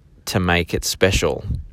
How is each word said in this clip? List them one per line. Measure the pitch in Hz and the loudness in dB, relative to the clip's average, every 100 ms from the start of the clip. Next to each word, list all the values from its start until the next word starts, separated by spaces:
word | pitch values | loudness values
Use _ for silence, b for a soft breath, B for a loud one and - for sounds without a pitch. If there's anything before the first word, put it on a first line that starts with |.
| - - - | -20 -16 -4
to | 104 | 0
make | 90 87 85 | 2 2 0
it | - | -2
special. | - - 92 - 80 65 - - - | -4 2 2 4 0 -2 -4 -6 -8